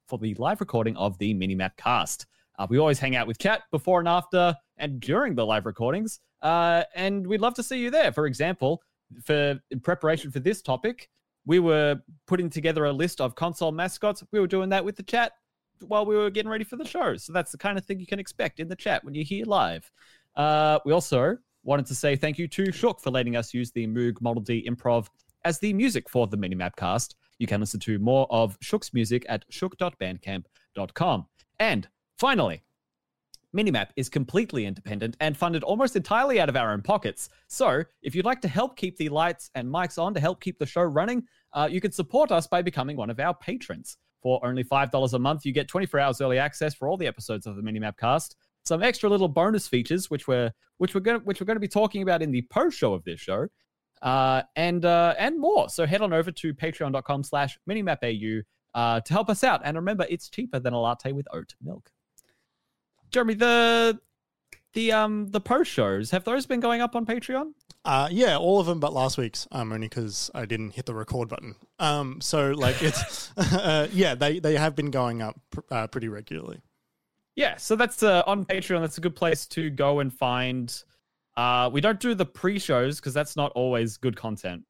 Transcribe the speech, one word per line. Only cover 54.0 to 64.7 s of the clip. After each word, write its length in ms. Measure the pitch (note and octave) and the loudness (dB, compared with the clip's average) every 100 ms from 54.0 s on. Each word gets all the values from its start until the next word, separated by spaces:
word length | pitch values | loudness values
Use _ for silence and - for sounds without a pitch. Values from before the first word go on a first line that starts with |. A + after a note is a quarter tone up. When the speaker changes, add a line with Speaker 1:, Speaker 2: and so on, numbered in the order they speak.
Speaker 1:
uh, 400 | C3 C3 C3 C3 - - | 0 2 4 2 0 -2
and, 280 | E3+ F3 | 0 2
uh, 300 | E3+ E3+ E3+ - | 4 6 6 4
and 200 | A3 D#4+ | 0 0
more. 300 | D4 G#4 - | 2 2 2
So 160 | - D#3 | 0 0
head 160 | F#3+ | 2
on 100 | G#3 | 2
over 200 | E3 E3 | 2 0
to 220 | E3+ D#3+ C#3+ | -4 -6 -4
patreon 380 | D#3+ D#3 D3 | -6 -4 -4
dot 100 | C3+ | -2
com 200 | - C#3+ | -2 -4
slash 360 | C#3 D3 C#3 - - | -2 0 -2 -4 -6
minimap 300 | G#3+ G3 D3 | -4 -2 -2
A 100 | A#2+ | -2
U, 320 | A2+ G#2+ A2 G#2 _ _ | -4 -4 -4 -6 _ _
uh, 260 | A#2 A#2 A2+ | -2 2 2
to 120 | - | 0
help 160 | F3+ A3 | 0 2
us 140 | G#3 | 2
out. 180 | C4 F3+ | 2 2
And 140 | D3 D#3+ | 0 -2
remember, 300 | F3+ G#3+ E3+ | -2 -2 -2
it's 180 | F3 - | -4 -8
cheaper 320 | - B3 C3+ | -10 -6 -4
than 140 | B2 | -2
a 60 | A#2+ | 0
latte 320 | A#2 A#2+ C3+ | 0 -2 -4
with 160 | C#3 C#3+ | -6 -8
oat 220 | - - - | -10 -12 -14
milk. 300 | B2+ - - _ _ _ _ _ _ _ _ _ _ _ _ | -14 -14 -18 _ _ _ _ _ _ _ _ _ _ _ _
Jeremy, 240 | B3 A3+ G#3+ | 0 2 4
the, 640 | A#3+ A#3+ A#3 A#3 A#3 A3 - _ _ _ _ - _ | 6 6 6 6 4 2 -6 _ _ _ _ -20 _